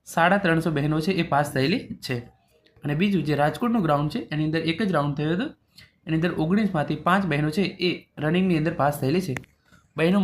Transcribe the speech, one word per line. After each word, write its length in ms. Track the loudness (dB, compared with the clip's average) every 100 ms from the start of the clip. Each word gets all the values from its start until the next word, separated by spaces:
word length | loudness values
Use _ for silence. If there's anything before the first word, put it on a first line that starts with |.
| -6
સાડા 340 | 2 4 4
ત્રણસો 280 | 2 2 2 0
બહેનો 240 | 0 0 0
છે 100 | -2
એ 20 | 0
પાસ 160 | 0 0 0
થયેલી 260 | 0 0 -4 -10 -6
છે. 120 | -6 -8 _ _ _ _ _
અને 100 | -4 0
બીજું 240 | 2 2 0
જે 120 | 2
રાજકોટનું 440 | 0 0 0 0 2
ગ્રાઉન્ડ 240 | 0 0
છે 80 | -4 -6
એની 140 | -4 -2
અંદર 120 | -2 -2
એક 80 | -2 0
જ 40 | 0
રાઉન્ડ 180 | 0 -2
થયો 160 | -2 -2
હતો, 120 | -4 -10 _ -20 -20 _ -4
એની 140 | 0
અંદર 120 | 0 0
ઓગણીસમાંથી 560 | 0 2 2 0 -2 -2 0
પાંચ 160 | 2 2
બહેનો 180 | 0 0 0
છે 80 | -2 0 -2
એ 20 | -2 -8 -6
રનિંગની 360 | 0 2 2 2
અંદર 120 | 0 0
પાસ 200 | 0 0
થયેલી 240 | 0 0 -2
છે. 80 | -6 -10 _ _ -20 _ 0
બહેનો 240 | 2 4